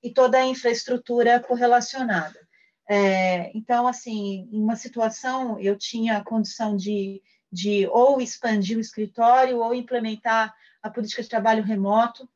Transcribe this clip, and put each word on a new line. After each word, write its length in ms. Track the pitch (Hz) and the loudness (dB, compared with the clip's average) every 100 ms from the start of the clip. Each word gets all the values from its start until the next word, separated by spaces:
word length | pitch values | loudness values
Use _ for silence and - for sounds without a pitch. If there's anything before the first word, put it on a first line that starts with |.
e 80 | 240 | 0
toda 260 | 262 247 262 | 4 4 4
a 80 | 262 | 2
infraestrutura 920 | 254 240 233 - 247 - 240 233 240 | 0 -2 -2 -2 -4 -2 2 4 4
correlacionada. 1040 | 240 240 240 240 240 269 240 185 156 - _ _ _ _ - | 2 0 4 4 2 -6 -2 -2 -4 -14 _ _ _ _ -2
É, 640 | 202 196 190 185 180 175 220 | 2 4 2 2 0 -4 -10
então, 320 | 220 240 247 | -2 0 0
assim, 600 | 247 240 214 202 196 226 | -4 -8 -6 -6 -8 -8
em 100 | 214 | -2
uma 140 | 214 226 | -2 -2
situação, 840 | 240 233 220 220 254 262 254 214 | -8 -2 -2 -2 -6 -4 -4 -2
eu 180 | 196 202 | -2 -2
tinha 400 | - 226 226 208 | -6 -4 0 -2
a 60 | |
condição 520 | 208 226 214 - 220 202 | -2 -4 -4 -4 -4 -2
de, 460 | 190 208 196 196 _ _ _ | -2 -4 -4 -10 _ _ _
de 360 | 180 202 202 190 | -6 -2 0 2
ou 340 | 233 254 269 | 4 4 4
expandir 560 | 240 - 240 220 190 226 | -2 -6 -2 -2 0 -4
o 40 | |
escritório 760 | 220 - 214 - 233 247 262 240 | -6 -8 -8 2 4 6 4 0
ou 160 | 226 | -2
implementar 800 | 247 240 247 220 214 233 226 214 - _ _ | -4 -4 -4 -4 -6 -2 0 -2 -8 _ _
a 60 | 214 | -10
política 340 | - 214 - | -8 -8 -8
de 60 | 220 | -4
trabalho 340 | 226 214 220 | 0 2 2
remoto 680 | 208 208 196 214 233 - 254 | 0 -2 2 2 2 -4 -20